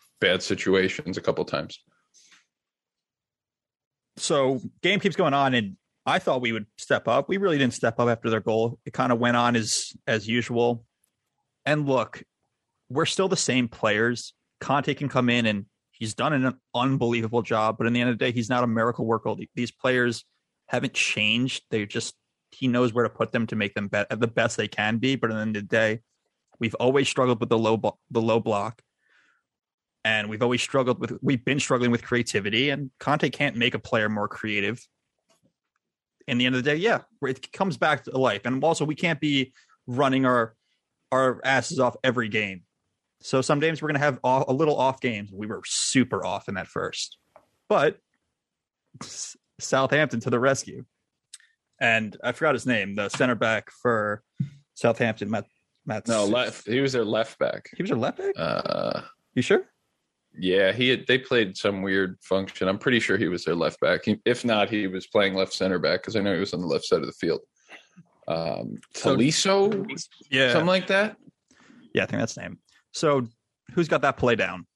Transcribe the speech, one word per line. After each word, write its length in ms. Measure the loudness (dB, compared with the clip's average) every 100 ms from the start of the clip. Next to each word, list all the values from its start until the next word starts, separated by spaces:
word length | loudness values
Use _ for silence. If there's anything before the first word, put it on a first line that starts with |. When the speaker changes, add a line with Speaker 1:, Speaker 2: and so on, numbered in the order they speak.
| _ 0
Speaker 1:
bad 200 | 2 2
situations 760 | 0 -2 2 2 2 -2 -8 -6
a 40 |
couple 240 | -4 -2
times. 360 | -2 -4 -6 -14 _ _ _ _ _ _ _ _ _ _ _ _ _ _ _ _ _ _ _ _ _ _ _ -8
Speaker 2:
So 440 | 0 2 2 0 -4 _
game 180 | 0 2
keeps 160 | 0 2
going 180 | 2
on, 200 | 4 4
and 220 | 2 0 -8 _ _ -2
I 120 | 0
thought 220 | 0 0
we 120 | 0
would 140 | -4 -6 -8
step 300 | -2 0 2
up. 200 | 0 0
We 80 | 0
really 220 | 2 2
didn't 160 | 2
step 240 | 0 -2 2
up 100 | 2
after 220 | 2 0
their 100 | 0
goal. 380 | 0 0 0 -4 -10
It 60 |
kinda 200 | -2 0
went 220 | 2 2 4
on 200 | 4 2
as, 360 | 0 -4 -6 -8 -2
as 200 | -2 0
usual. 580 | -2 -2 0 0 -2 -8 _ _ _ _ _ _ _
And 220 | -2 0 2
look, 360 | 0 0 -8 -20 _ _ _ _ _ -8
we're 180 | -2 -2
still 220 | 0 0
the 80 | 0
same 320 | 2 2 0
players. 640 | 0 0 2 0 -2 -8 -18 _ -8
Conte 340 | 0 0 0
can 140 | -2 -2
come 200 | 2 2
in, 180 | 2 2
and 200 | -2 -6 _ _
he's 240 | -10 -8
done 180 | -2 0
an 260 | 2 0 -4 _
unbelievable 680 | -2 0 2 2 0 0 0
job, 340 | 0 0 0 0
but 100 | 0
in 60 |
the 80 | 2
end 100 | 0
of 80 | 0
the 60 |
day, 80 | 0
he's 160 | -2 0
not 160 | 0
a 40 | 2
miracle 360 | 2 0 0
worker. 300 | -2 -2 -2 -6 -8
These 160 | -6 -6
players 520 | -2 0 2 0 -2 -10 _ _ _ -4
haven't 260 | -4 -2
changed. 720 | -2 -2 0 0 0 0 -4 -4
They're 160 | -4 -4
just, 280 | -6 -8 -12 _ _ _
he 160 | -4 0
knows 240 | 2 2
where 100 | 2
to 60 | 0
put 220 | -2 -2
them 140 | -2 -2
to 80 | -2
make 180 | -2
them 140 | -4 -4
be-, 160 | -2 -2
the 160 | -2 -2
best 300 | 0 0 0
they 120 | -4
can 280 | -2 0 0
be. 180 | 0 0
But 140 | -2
at 40 |
the 60 | -2
end 160 | -4 -4
of 60 |
the 40 | 0
day, 320 | 2 2 0 _ _ _ _ _ -6
we've 160 | -4 0
always 320 | 2 2 2
struggled 320 | 2 2 2
with 80 | 2
the 80 | 2
low 180 | 4 2
bo-, 220 | 0 -6 -4
the 120 | -2
low 180 | 2 2
block, 400 | 2 -2 -4 -10 _ _ _ _ _ _ _ _ _ _ _ _
and 240 | -2 0 -2
we've 120 | -2
always 200 | 0 0
struggled 380 | 0 0 0 0
with, 180 | -4 -4
we've 240 | -2 0
been 140 | 0 -2
struggling 300 | 0 2 2
with 120 | 0
creativity, 640 | 0 -2 0 -2 -2 0 0
and 200 | -2 -8 -6
Conte 280 | -2 0 0
can't 260 | -2 -4 0
make 180 | -2
a 40 | -2
player 300 | -2 0 0
more 200 | -2 -6
creative. 520 | -6 -6 -2 -2 -6 -12 _ _ _ _ _ _ _ _ _ _ _ _ _ -4
In 100 | 0
the 80 | 2
end 80 |
of 100 | 2
the 60 | 0
day, 60 | 0
yeah, 240 | 0 0 -4 -8
it 300 | -6 -6 -8
comes 240 | -4 -2 0
back 280 | 0 0
to 120 | -2 0
life. 260 | 0 0 -2
And 160 | 0
also, 200 | 0 0
we 100 | -2
can't 260 | -2 -2 0
be 320 | 0 0 -2 _ _ _ -6
running 380 | 0 2 4
our, 300 | 4 2 0 _ _ _ _ _ -2
our 280 | 2 2 0
asses 340 | 0 0 0 0
off 160 | 0 0
every 260 | -2 0 -2
game. 340 | -2 -4 -8 _ _ _ _ _ _
So 180 | -2 0
some 180 | 2 2
games 200 | 0 -2
we're 80 | -2
gonna 100 | 0
have 180 | 0 0
off, 200 | 0 2 2
a 40 |
little 240 | 0 2 2
off 240 | 0 0
games. 300 | -4 -6 -10
We 140 | -10 -8
were 160 | -8
super 600 | -6 -4 0 2 2 0 -4
off 220 | -6 -6
in 60 | -8
that 100 | -6
first, 480 | -6 -6 -8 -12 -14 _ -20 _ _ 0
but 300 | 2 2 0 _ _ _ _ _ _ _ _ _ -20
S-, 340 | -16 -12 -14 -16 _ -14
Southampton 600 | -2 0 2 2 0 -2
to 100 | -2
the 80 | 0
rescue. 460 | 2 0 -4 -14 -18 _ _ _ _ -20 _ _ _ -2
And 360 | 2 2 0 -6
I 100 | -6
forgot 220 | 0 2
his 120 | 2 2
name, 280 | 0 0
the 140 | -4 -4
center 260 | 0 0
back 360 | 2 0 0 -4
for 520 | -4 0 0 -2 -4 _ -8 -8 -10 _
Southampton, 560 | -2 0 2 -2 -2 -4
Matt, 160 | -6 -8 _ _ _ -10
Matt 200 | -8 -2
Speaker 1:
No, 160 | 0
Speaker 2:
S-, 40 | 2
Speaker 1:
left. 360 | 0 -2 -6 -2
He 120 | 0
was 120 | 0
their 120 | 0 0
left 320 | 0 -2 -2
back. 300 | -4 -4 -10 -8
Speaker 2:
He 60 |
was 80 | -4
their 80 | -2
left 200 | -2 -4
back? 160 | -6 -4
Speaker 1:
Uh, 640 | -2 -2 -2 -2 -2 -4 -8 _ _
Speaker 2:
You 80 | -2
sure? 220 | 2 2 0 _ _ _ _ _ _ -4
Speaker 1:
Yeah, 340 | 0 4 4
he 180 | 2 2
had, 160 | 2 2
they 100 | 0
played 400 | 2 0 0 -2
some 240 | -2 -2
weird 380 | 0 0 0 -4
function. 480 | -2 -2 -2 -4 -2
I'm 100 | 0
pretty 220 | 2 2
sure 160 | 2 0
he 120 | 0
was 160 | -2 -2
their 80 |
left 260 | 0 0 0
back. 240 | 0 2
He, 160 | 0 0 0
if 180 | 0
not, 240 | 2 2 2
he 180 | 0 -2
was 200 | -6 -2
playing 260 | 2 2
left 200 | 2 -2
center 240 | 0 0 0
back 240 | 0 -2
'cause 120 | -2
I 60 | -2
know 140 | 0
he 60 | 0
was 120 | -2
on 80 | -2
the 60 | -2
left 180 | -2
side 160 | 2 0
of 60 | 0
the 60 |
field. 280 | -4 -2 -2 -6 _ -20 -20 _ -20 -20 _ -6
Um, 460 | -4 -4 -4 -8 -12 -14
Speaker 2:
So 240 | -2 2 4
Speaker 1:
Tolisso? 720 | 4 2 4 4 4 0 -6 -8 -12 -18 -2
Speaker 2:
Yeah. 220 | 2 4
Speaker 1:
Something 140 | 4 4
like 220 | 2 2
that? 280 | 2 0 -4 -20 _ _ _ -20 -20 -4
Speaker 2:
Yeah, 80 | -2
I 40 | -2
think 140 | -2
that's 140 | -4
the 80 | -6
name. 160 | -14 -16 _ _ _
So 340 | -2 2 2 0 _ _ _ -8
who's 160 | -2 0
got 140 | 2
that 140 | 0 2
play 180 | 2 2
down? 300 | 0 -4 -14